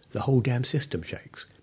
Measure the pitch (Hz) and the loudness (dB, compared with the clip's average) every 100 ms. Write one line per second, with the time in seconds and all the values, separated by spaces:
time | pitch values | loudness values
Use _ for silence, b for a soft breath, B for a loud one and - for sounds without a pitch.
0 | - 123 139 127 127 120 127 147 - 82 | -10 -4 2 4 4 0 0 -2 -2 -6
1 | - - - - - - | -6 -10 -12 -18 -20 -4